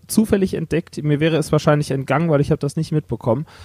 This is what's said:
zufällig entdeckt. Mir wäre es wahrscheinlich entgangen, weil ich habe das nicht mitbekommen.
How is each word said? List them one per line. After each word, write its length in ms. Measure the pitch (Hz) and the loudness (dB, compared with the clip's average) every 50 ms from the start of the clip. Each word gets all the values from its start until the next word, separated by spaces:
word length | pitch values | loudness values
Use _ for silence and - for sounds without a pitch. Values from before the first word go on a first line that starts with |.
| _ | _
zufällig 460 | - - - 220 - 226 196 190 196 - | -4 0 2 2 4 2 2 2 0 -2
entdeckt. 500 | - 165 - 147 160 - - - - 143 | -4 -6 -4 -4 -4 -4 -4 -8 -6 -2
Mir 160 | 147 147 135 | 0 0 2
wäre 200 | 151 160 160 143 | 2 2 0 0
es 120 | 156 - | -2 0
wahrscheinlich 420 | - 147 - 156 151 147 147 - 139 | -2 0 2 2 2 2 2 -2 -4
entgangen, 360 | 135 131 - 135 147 170 170 | -4 -2 0 0 0 2 2
weil 140 | 151 139 143 | 2 2 2
ich 80 | - | 2
habe 80 | 156 - | 0 -2
das 160 | - 139 - | -2 -4 -4
nicht 160 | 160 160 - 156 | -4 -4 -2 -2
mitbekommen. 540 | 151 - - 120 - - 127 113 131 156 - - - - | -4 -2 -4 -6 -4 -2 0 0 0 -2 -8 -12 -20 -20